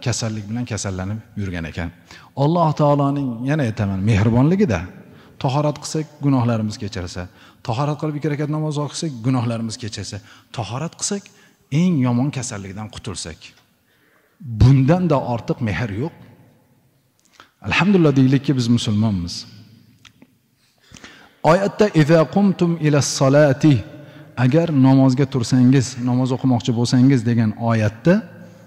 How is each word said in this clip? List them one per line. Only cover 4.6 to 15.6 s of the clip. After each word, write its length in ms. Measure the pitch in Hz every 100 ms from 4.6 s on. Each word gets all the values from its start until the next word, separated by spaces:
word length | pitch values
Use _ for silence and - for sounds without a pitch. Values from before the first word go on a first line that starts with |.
| 196 92 90 - - - - -
tahorat 380 | 143 139 151 143
qilsak, 220 | - 160 151 -
gunohlarimiz 560 | 143 131 120 113 110 104
kechirsa, 480 | 101 98 87 - 90 _ - _
tahorat 340 | - 110 147 147
qilib 160 | 156 147
ikki 120 | 151
rakat 180 | 143 147
namoz 260 | 151 156 147
o'qisak, 340 | 147 - 165 123
gunohlarimiz 520 | 117 131 120 113 113 104
kechirsa, 400 | 104 104 95 98 - - _
tahorat 420 | - 98 120 165 -
qilsak, 280 | - 202 - _ _ _ -
eng 240 | 147 180 160
yomon 300 | 127 120 139
kasallikdan 560 | 139 123 104 98 95 107
qutulsak, 500 | - - 87 85 76 - _ _ _ _ _ _ _ _ _
bundan-da 760 | 151 110 123 135 135 180 180 139
ortiq 400 | 101 117 - 165